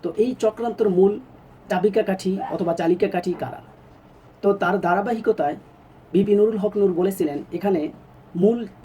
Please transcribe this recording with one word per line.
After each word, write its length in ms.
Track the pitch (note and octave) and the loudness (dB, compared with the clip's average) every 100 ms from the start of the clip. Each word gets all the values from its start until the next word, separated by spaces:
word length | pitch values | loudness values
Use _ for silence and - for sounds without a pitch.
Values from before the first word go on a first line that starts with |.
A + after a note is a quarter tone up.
তো 60 | - - | -6 -2
এই 140 | A#3+ - | -2 0
চক্রান্তর 480 | A3 G#3+ A#3 - G#3 | -2 -2 -6 0 0
মূল 220 | F3+ G3 G#3 - - - - - | 4 4 2 -10 -20 -20 -20 -4
চাবিকাঠি 640 | F#3 G3+ G3+ G#3 F#3 F#3+ F#3+ - | 0 2 2 0 -2 -2 -4 -6
অথবা 220 | D#3 E3+ | -4 -2
চালিকাকাঠি 580 | E3 E3+ F3+ F#3+ F3+ F#3 | 0 0 2 0 -2 -4
কারা? 280 | F3 B2 - - - - - - - - - | -6 -8 -10 -18 -20 -20 -20 -20 -20 -20 -2
তো 80 | G3+ | 0
তার 220 | G3 F3 F#3+ | 0 0 0
ধারাবাহিকতায় 760 | F3 F3+ G3+ A3+ A#3 G#3+ C#3+ - - - - - - | 0 0 0 -2 -2 0 -2 -4 -14 -20 -20 -20 -2
বিপি 220 | F#3 G3+ G3+ | 0 4 4
নুরুল 220 | G#3+ A3 | 4 2
হক 160 | G#3 G#3 | -2 2
নূর 140 | G3 | 0
বলেছিলেন 440 | F3 F#3 F#3+ D#3+ C#3+ - | 2 -2 0 -4 -4 -8
এখানে 280 | E3+ G3 F3+ D3+ - - - - F3 | -4 0 0 -2 -10 -20 -20 -12 0
মূল 220 | G3 A#3+ G#3 - | 2 2 -6 -12